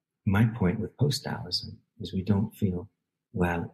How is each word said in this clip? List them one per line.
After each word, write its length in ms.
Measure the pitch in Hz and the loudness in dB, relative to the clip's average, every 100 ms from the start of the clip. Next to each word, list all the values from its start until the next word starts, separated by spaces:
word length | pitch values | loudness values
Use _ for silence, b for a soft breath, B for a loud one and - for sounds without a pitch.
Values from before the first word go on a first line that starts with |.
| _ _ - | _ _ 2
my 200 | 98 113 | 4 4
point 340 | - 92 113 | 4 0 2
with 180 | 90 - | -4 0
post-Taoism 800 | 147 - 73 71 - - 92 - _ - | 0 0 -4 -8 -6 -6 -8 -14 _ -14
is 140 | 87 | -6
we 100 | 92 | -2
don't 320 | 95 98 104 - | 2 2 0 -2
feel 340 | 98 90 92 _ _ _ _ | -2 -2 -8 _ _ _ _
well 400 | 92 87 85 - | -2 0 0 -4